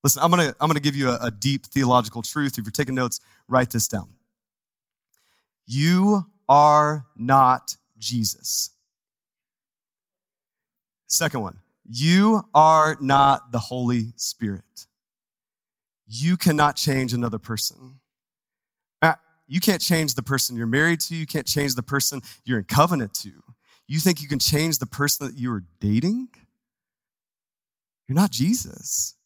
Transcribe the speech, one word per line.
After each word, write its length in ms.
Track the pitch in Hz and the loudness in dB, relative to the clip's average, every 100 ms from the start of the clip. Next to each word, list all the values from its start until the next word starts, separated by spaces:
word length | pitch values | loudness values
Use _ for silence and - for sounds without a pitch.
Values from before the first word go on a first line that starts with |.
Listen, 180 | 143 131 | 0 2
I'm 80 | 165 | 2
gonna, 240 | 175 147 - | 2 2 0
I'm 80 | 151 | -2
gonna 100 | 147 | 0
give 160 | 143 | -2
you 160 | 139 131 | 0 -2
a, 80 | 120 | -2
a 80 | 120 | -6
deep 340 | 104 139 139 - | -4 -4 -4 -4
theological 560 | 139 131 123 110 117 | -2 2 2 2 -10
truth. 340 | - 151 139 123 | -10 -6 -6 -6
If 80 | |
you're 60 | 107 | -8
taking 240 | - 131 | -6 -4
notes, 260 | 131 123 - _ _ _ | -2 -4 -6 _ _ _
write 220 | 127 123 | 0 0
this 180 | 117 - | -4 -4
down. 200 | 107 90 _ _ _ _ _ _ _ _ _ _ _ _ _ _ _ - | -6 -10 _ _ _ _ _ _ _ _ _ _ _ _ _ _ _ -8
You 600 | 131 160 180 202 208 - _ - | -2 2 4 4 2 -2 _ 4
are 580 | 143 151 147 147 151 127 - | 6 6 6 4 -2 -8 -8
not 580 | 120 135 127 127 - - _ _ | 2 6 6 2 -2 -16 _ _
Jesus. 720 | 110 120 107 - - - - _ _ _ _ _ _ _ _ _ _ _ _ _ _ _ _ _ _ _ _ _ _ _ _ | -6 -4 -4 -6 -8 -6 -6 _ _ _ _ _ _ _ _ _ _ _ _ _ _ _ _ _ _ _ _ _ _ _ _
Second 320 | - 160 131 | -2 -2 -4
one, 180 | 98 95 _ _ - | -8 -12 _ _ -14
you 540 | 120 156 185 208 220 - | -4 2 4 4 2 2
are 420 | 151 156 160 151 156 | 4 6 6 4 0
not 500 | 135 139 139 131 123 | 2 4 4 2 -2
the 80 | 117 | -8
Holy 540 | - 127 120 120 113 | -6 -4 -2 -2 -4
Spirit. 480 | - - - 107 98 _ - - _ _ _ _ _ _ _ _ _ _ _ _ | -8 -12 -8 -8 -8 _ -20 -20 _ _ _ _ _ _ _ _ _ _ _ _
You 280 | 113 156 180 | -4 -2 2
cannot 380 | 175 151 147 - | 2 4 2 2
change 360 | 151 135 131 | -2 0 0
another 260 | 120 120 104 | -2 -4 -6
person. 640 | - 110 - - 127 135 _ _ _ _ _ _ _ _ _ _ | -8 -6 -6 -10 -20 _ _ _ _ _ _ _ _ _ _ _
Uh, 100 | 160 143 _ _ _ | 0 0 _ _ _
you 140 | 151 | -2
can't 220 | 196 185 | 0 0
change 320 | - 165 151 | 0 0 0
the 80 | 127 | -4
person 340 | 123 135 - 120 | -4 -4 -2 -4
you're 100 | 117 | -2
married 340 | 135 156 147 | 2 2 0
to. 140 | - | -4
You 120 | 165 156 | -8 -6
can't 200 | 156 - | -6 -4
change 280 | 151 143 | -2 -2
the 80 | 127 | -4
person 400 | - 139 - 135 - - - | -4 -2 -2 -6 -16 -16 -4
you're 120 | 120 | -4
in 60 | |
covenant 480 | 92 113 170 160 107 - | 0 2 4 2 -4 -8
to. 140 | 101 71 _ - _ _ - | -14 -20 _ -20 _ _ -8
You 140 | 156 | -2
think 220 | 175 151 | 0 -2
you 60 | 143 | -4
can 100 | 139 | -4
change 400 | - 151 165 147 | -2 0 -2 -4
the 80 | 127 | -8
person 400 | - 143 - 135 | -4 -2 -2 -8
that 100 | 139 | -8
you 160 | 123 | -6
are 120 | 107 87 _ | -6 -10 _
dating? 480 | - 110 165 233 254 _ _ _ _ _ _ _ _ _ _ _ _ _ _ _ _ _ - | -2 0 0 -4 -8 _ _ _ _ _ _ _ _ _ _ _ _ _ _ _ _ _ -4
You're 80 | 143 | 0
not 140 | 202 | 0
Jesus. 880 | 127 202 247 - - - - - _ | 0 -2 -2 -6 -14 -8 -6 -6 _